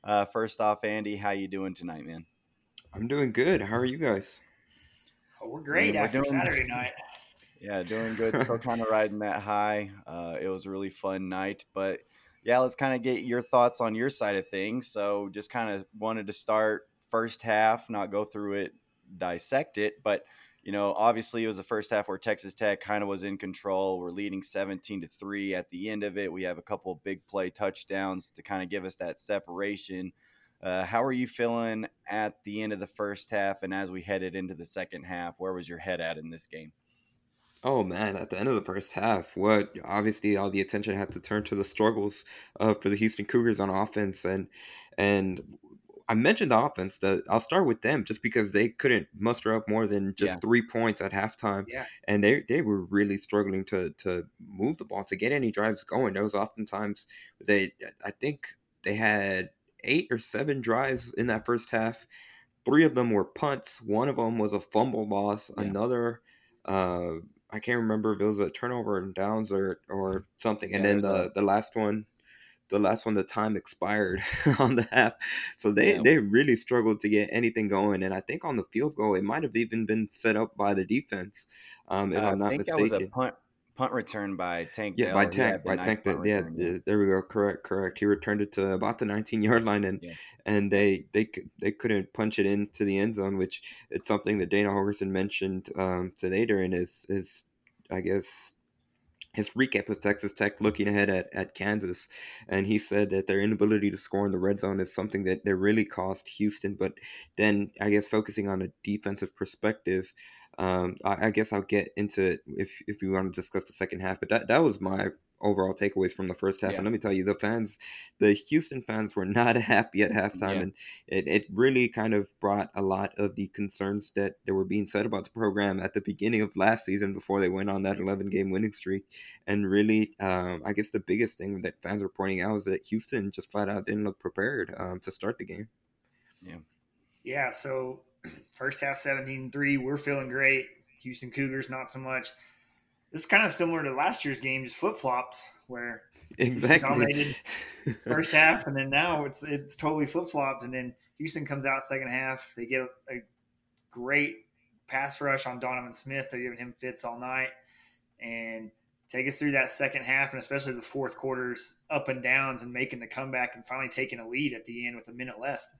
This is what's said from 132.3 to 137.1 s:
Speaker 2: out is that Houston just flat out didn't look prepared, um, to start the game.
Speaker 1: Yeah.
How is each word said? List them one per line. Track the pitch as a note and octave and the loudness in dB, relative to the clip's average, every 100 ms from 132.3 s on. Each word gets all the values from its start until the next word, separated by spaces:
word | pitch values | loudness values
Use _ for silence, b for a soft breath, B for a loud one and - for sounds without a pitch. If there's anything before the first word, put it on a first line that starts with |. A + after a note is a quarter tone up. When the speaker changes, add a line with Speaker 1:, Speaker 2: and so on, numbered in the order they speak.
| F#2+ | 0
Speaker 2:
out | F#2 G#2+ | 0 0
is | G2 | 0
that | F#2+ - | -4 -2
Houston | A2 - B2+ G2+ | -6 -2 -4 -4
just | - - | -6 -8
flat | G#2 G2 | -4 -2
out | G2+ G2+ | -2 -2
didn't | G#2 | -2
look | G#2 F#2+ | -2 -4
prepared, | F#2 - G#2 C3+ F2+ - | -8 -2 -2 -2 -6 -6
um, | F#2 F2+ | -8 -8
to | - | -10
start | - G2+ A#2 | -8 -6 -6
the | - | -10
game. | E2 A2 _ _ _ _ _ _ _ F2+ | -12 -14 _ _ _ _ _ _ _ -20
Speaker 1:
Yeah. | E2+ D2+ _ _ _ _ | -20 -20 _ _ _ _